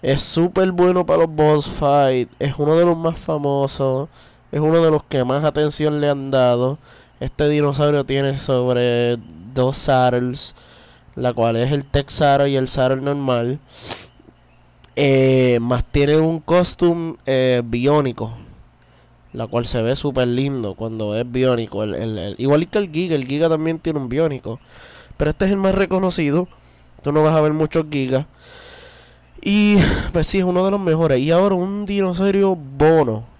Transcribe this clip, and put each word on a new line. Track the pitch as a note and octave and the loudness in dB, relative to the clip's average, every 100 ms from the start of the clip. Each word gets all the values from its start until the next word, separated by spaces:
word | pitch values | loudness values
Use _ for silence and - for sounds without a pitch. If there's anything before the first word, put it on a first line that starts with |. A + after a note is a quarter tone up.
Es | D3+ C#3 | 0 -2
súper | - - F3 F#3 F#3+ | 0 0 0 2 0
bueno | F3+ F3+ F3+ | 4 2 4
para | F3 E3 | 2 2
los | E3 | 2
boss | D#3 D3+ D3+ C#3 | 2 4 4 0
fight, | - D3 C#3+ C3+ C3 A#2+ - | -2 2 4 4 2 -2 -4
es | C#3+ C3 | -6 -2
uno | D3 | 2
de | D#3+ F3 | 4 4
los | E3 | 2
más | E3 E3 | -2 -6
famosos, | - D#3 C#3+ C#3 C#3 - C3+ C3 D3 - - _ _ | -6 -4 -2 -2 -2 -2 -2 -2 -6 -12 -20 _ _
es | D3 | -2
uno | D3+ E3 | 2 4
de | E3 | 4
los | D3+ | 2
que | - C#3+ | 0 -2
más | B2 C#3 | 0 0
atención | D3+ C#3+ D3+ - D3+ D3 | 0 0 -2 0 -2 0
le | D3 | -2
han | C#3 C3+ | -2 -2
dado. | C3+ B2 A#2+ B2+ D3 - - - _ | 2 2 2 0 -4 -14 -20 -20 _
Este | B2+ - D3 | -12 -2 0
dinosaurio | D3+ D3 C#3 D3 D3 C3 | 2 0 0 0 0 0
tiene | C3+ C#3 C3+ | -2 -2 -4
sobre | - B2+ B2 B2 B2 A#2+ A#2+ A#2+ - D#2+ G2 | -2 -2 0 0 0 0 0 -2 -8 -20 -10
dos | C3 B2+ C3+ | -2 -2 -2
saddles, | - C3 B2+ B2 B2 B2+ - - - - - - - - | 0 2 4 2 -2 -6 -12 -16 -20 -20 -20 -20 -18 -4
la | B2 | -4
cual | A#2 A#2 A2+ | 0 0 0
es | B2+ | 0
el | C#3+ | -2
Tech | C#3 C#3+ C#3 | -2 -4 -4
Saddle | - D3 C#3 C#3 | 0 2 4 2
y | C3+ | 0
el | C3 | -2
Saddle | - B2+ C3+ | 0 0 0
normal. | C#3 C#3+ C3+ B2 A#2+ C#3 - - - - - _ - _ _ _ _ _ - - | -2 -4 -2 -2 -2 -6 -12 -16 -12 -12 -14 _ -20 _ _ _ _ _ -12 -2
Eh, | C#3 C3+ C3 C3 B2+ A#2+ | 2 4 4 4 4 2
más | A#2 A#2+ | 0 -2
tiene | A2+ C#3+ C#3 D#3 | -2 0 2 2
un | D#3+ E3 | 2 -2
costume, | - F3 F3 - F3 E3+ E3 - - | 0 2 2 0 0 0 -4 -8 -2
eh, | C3 C3 B2 | 0 2 0
biónico, | A#2+ A#2+ C3 D3+ C#3 A2+ A2 A2+ - - - _ _ _ _ _ _ | -2 -2 2 2 0 -4 -10 -10 -20 -20 -20 _ _ _ _ _ _
la | A#2+ A#2 | -12 -4
cual | A#2+ A#2+ | -4 -2
se | B2 | -2
ve | A2+ C3+ | -2 -2
súper | D3 B2+ B2 | -2 -2 -2
lindo | B2 C#3 C3+ G#2+ F#2+ | 0 -2 -4 -8 -8
cuando | A2+ A2 G#2+ | -8 -6 -4
es | G#2+ B2 | -4 -4
biónico. | B2 C3 A#2+ A2+ G2+ | 0 0 0 -2 -6
El, | G#2+ | -4
el, | C#2+ A2+ G#2+ | -4 -6 -6
el, | G#2 - | -8 -6
igual | C3 D3 F3 | 0 0 0
que | G#3+ | -4
el | G3 | -4
Giga, | D3+ F3+ D#3 | -4 -2 -4
el | B2+ | -4
Giga | C#3+ E3 | -2 0
también | D#3+ D#3+ E3 | 0 -2 -4
tiene | E3 D#3 | -4 -4
un | C3 | -4
biónico, | C3 E3 C3+ - A2+ _ - - - - - | -2 -2 -4 -10 -14 _ -20 -20 -20 -20 -4
pero | D3 | -4
este | D#3 | 0
es | F#3+ | 0
el | G3 | 2
más | F#3+ | 0
reconocido. | F#3+ F#3+ F#3 F#3 F3 D3+ D3+ F3+ - - - - - | 0 0 0 -2 -2 0 0 -2 -12 -20 -20 -20 -10
Tú | - | -2
no | D3+ | 2
vas | D#3 D#3+ | 4 4
a | |
ver | D3+ | 2
muchos | D3+ D3+ E3 D#3 | 0 -2 -2 -2
Gigas. | D3 C3 C3 D3+ _ - - - - - - - - _ - | -4 -2 -2 -4 _ -20 -20 -20 -20 -20 -20 -20 -20 _ -8
Y, | - G#3 G#3 G#3 D#3+ - - | -2 2 4 4 4 0 -2
pues | F3 D#3 | -2 0
sí, | G3 | 0
es | |
uno | F3+ F3+ F#3+ | 0 2 0
de | |
los | G3+ | 0
mejores. | F#3 D#3+ E3 C3 | 0 0 2 2
Y | C#3+ | 2
ahora | E3 G3+ | 2 4
un | F#3 F3+ G3+ G3+ | 0 -2 -6 -4
dinosaurio | G3+ F#3+ F3 G3 G3 G3 F3+ | -2 -2 0 0 2 2 0
bono | C#3 C3+ D3+ D#3+ C3 A2 A2+ | -6 0 4 4 2 -2 -8